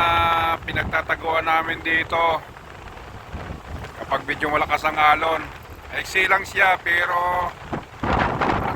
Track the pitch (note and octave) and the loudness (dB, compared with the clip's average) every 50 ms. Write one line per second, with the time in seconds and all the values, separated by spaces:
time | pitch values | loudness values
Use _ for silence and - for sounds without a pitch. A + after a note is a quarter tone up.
0 | E3+ E3+ E3+ E3+ E3+ E3 E3 E3 E3 E3 E3 D#3+ - D#3+ D#3 D#3 D3+ - D#3+ D#3+ | 4 4 4 4 4 4 4 2 2 0 0 -2 -4 -4 -4 -2 -2 0 0 -2
1 | D#3 - D#3+ D#3 D#3 E3 D#3+ D#3+ D#3+ D#3+ D#3+ D#3+ D#3+ E3 D#3+ D#3 D#3+ E3 E3 D#3+ | 0 0 -2 -2 0 0 0 2 2 4 4 4 2 0 -4 -4 0 2 2 2
2 | D#3+ - E3 E3 E3+ E3 D#3+ D3+ - - - - - - - - - - - - | 2 2 2 2 4 4 2 0 -2 -8 -16 -18 -18 -18 -16 -16 -16 -16 -16 -16
3 | - - - - - - - - - - - - - - - - - - - - | -16 -16 -16 -16 -14 -12 -12 -10 -10 -10 -10 -12 -12 -12 -10 -10 -10 -12 -12 -10
4 | - - C3+ C3+ C3+ C#3+ D3 D3 D#3 D3 D3 D3+ D#3 D3+ D3 C#3+ D3+ D#3 D#3 D#3 | -6 -4 -4 -4 -2 -4 -4 -2 -2 0 2 2 2 2 0 0 0 0 2 4
5 | D3+ D3+ D3+ D#3 D#3+ D#3+ D#3+ D3+ D3+ C#3+ - - - - - - - - B2+ C#3+ | 6 6 6 6 4 0 0 -2 -2 -6 -12 -14 -16 -16 -18 -16 -14 -8 -8 -6
6 | D3+ - - F#3+ F#3 F#3 F#3+ G3 F#3+ - - F#3+ G3 F#3 F3+ F3+ - F3 E3+ F3 | -6 0 2 2 4 4 4 2 2 0 0 2 4 4 4 2 2 0 0 2
7 | F3 F3 F3 F3 F3 F3+ F3+ F3+ F3 F3 - - - - - - - - - - | 2 2 0 0 0 0 0 0 -2 -2 -4 -8 -10 -8 -8 -8 -8 -10 -12 -6
8 | - - - - - - - - - - - - - - - | -2 0 2 2 2 0 0 0 0 0 0 0 0 -2 -2